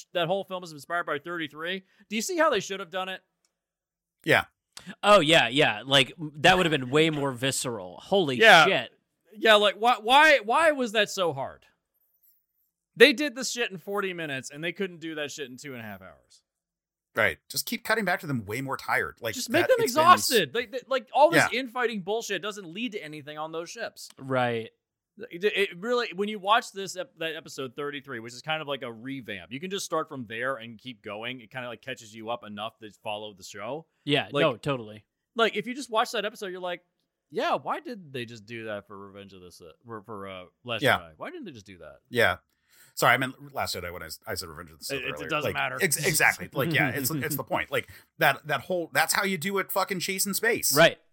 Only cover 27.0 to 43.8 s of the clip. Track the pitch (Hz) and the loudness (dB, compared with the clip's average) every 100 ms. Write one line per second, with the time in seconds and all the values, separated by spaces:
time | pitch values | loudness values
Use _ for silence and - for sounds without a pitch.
27 | 170 151 160 156 156 - 131 117 143 143 | -12 -8 -8 -8 -12 -10 -10 -8 -8 -8
28 | 139 123 113 123 156 160 143 139 123 113 | -10 -12 -12 -12 -6 -6 -4 -8 -8 -10
29 | 127 135 110 98 82 127 185 190 - 160 | -10 -10 -10 -12 -10 -12 -8 -8 -6 -6
30 | 156 139 110 113 127 127 117 110 127 110 | -6 -8 -10 -6 -6 -6 -10 -16 -18 -16
31 | 107 104 113 127 110 131 123 117 - 127 | -12 -10 -8 -10 -12 -12 -12 -12 -12 -12
32 | 113 113 110 120 107 104 110 - 110 95 | -14 -12 -8 -8 -8 -10 -10 -10 -18 -14
33 | 113 104 107 95 95 101 107 147 - _ | -8 -8 -10 -16 -16 -12 -10 -10 -12 _
34 | 143 143 110 143 156 113 151 131 107 107 | -4 -2 -2 0 0 0 -4 -4 -6 -16
35 | _ _ _ - 226 202 202 254 247 220 | _ _ _ 0 0 0 -6 -8 -4 0
36 | 240 226 202 220 196 180 180 175 _ _ | 0 -2 -6 -6 -10 -8 -6 -8 _ _
37 | _ _ _ 160 330 208 135 277 285 233 | _ _ _ -4 -2 -2 -2 -6 -8 -14
38 | 160 131 117 117 104 117 110 104 98 101 | -12 -10 -10 -12 -14 -10 -8 -8 -8 -16
39 | 101 98 98 95 90 - 85 - 120 110 | -16 -18 -18 -20 -20 -20 -20 -20 -14 -14
40 | 101 104 98 95 90 _ 120 113 131 98 | -12 -12 -10 -12 -14 _ -8 0 2 2
41 | 82 78 190 349 226 120 95 90 78 69 | 0 -14 -14 -12 -16 -16 -20 -20 -20 -20
42 | _ 117 104 92 _ _ _ _ _ - | _ 2 2 0 _ _ _ _ _ 0
43 | 139 123 131 - 143 135 95 104 | 4 4 2 -8 -12 -6 -6 -6